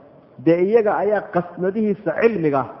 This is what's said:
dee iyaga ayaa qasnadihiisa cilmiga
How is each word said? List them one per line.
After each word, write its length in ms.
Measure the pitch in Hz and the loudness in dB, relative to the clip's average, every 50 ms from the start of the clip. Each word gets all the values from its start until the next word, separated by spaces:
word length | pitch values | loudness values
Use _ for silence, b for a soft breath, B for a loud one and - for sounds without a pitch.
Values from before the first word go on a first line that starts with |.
| - - - - _ _ - - | -20 -20 -20 -20 _ _ -20 -2
dee 200 | 127 156 170 175 180 | 2 2 4 4 2
iyaga 280 | 196 220 233 208 214 160 | 4 4 2 2 2 0
ayaa 240 | 156 185 208 214 196 - - | 0 0 0 0 -2 -4 -2
qasnadihiisa 800 | - 175 175 - - 170 180 190 190 226 214 208 196 - - 220 - - | -4 -4 -4 -4 -8 -4 -4 -2 -2 0 -2 -2 -2 -2 -4 -6 -2 2
cilmiga 400 | 220 233 220 185 156 151 139 135 123 - - - | 2 2 2 2 0 0 0 0 -2 -4 -10 -18